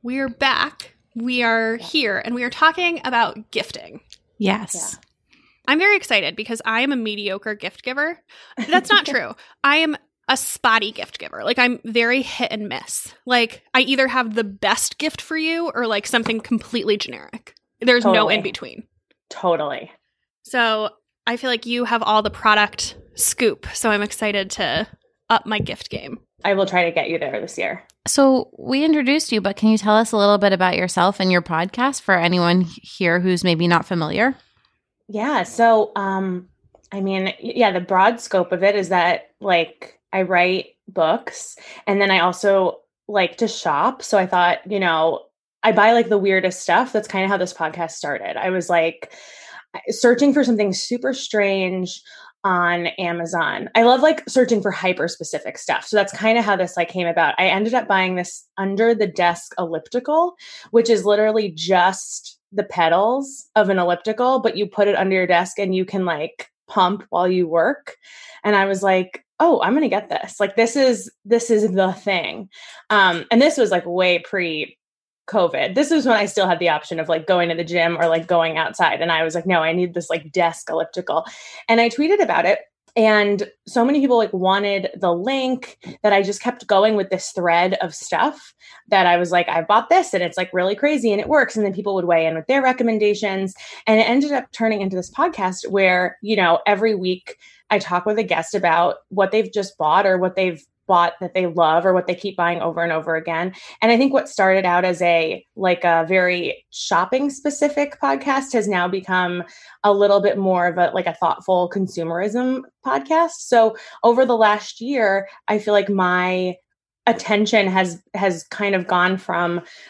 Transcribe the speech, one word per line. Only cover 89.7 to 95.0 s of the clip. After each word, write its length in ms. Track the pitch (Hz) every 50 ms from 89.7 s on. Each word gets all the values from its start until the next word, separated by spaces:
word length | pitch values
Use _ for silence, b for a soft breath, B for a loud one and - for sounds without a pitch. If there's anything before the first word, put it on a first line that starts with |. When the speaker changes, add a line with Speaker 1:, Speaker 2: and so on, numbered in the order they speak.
| 208 226 233 -
Speaker 2:
this 240 | 330 381 349 - -
and 80 | 180
it's, 160 | 175 170 -
like, 160 | 185 180 180 -
really 220 | 185 180 190 208
crazy 360 | - 277 294 302 254 220 226
and 100 | 202 202
it 80 | - -
works." 260 | 302 294 247 - -
And 100 | 220 208
then 80 | 196 190
people 220 | 190 190 202 190
would 100 | 185 175
weigh 200 | 170 170 165 160
in 100 | 160 160
with 120 | 160 160
their 140 | - 262 277
recommendations. 920 | 262 254 254 254 240 233 226 214 208 208 208 202 214 196 190 190 190 190 - B B B B B B
And 120 | 220 220 220
it 80 | 233 -
ended 220 | 240 277 285 294 285
up 180 | 254 262 -
turning 300 | - - 226 220 214 202
into 160 | 196 190 190
this 120 | 185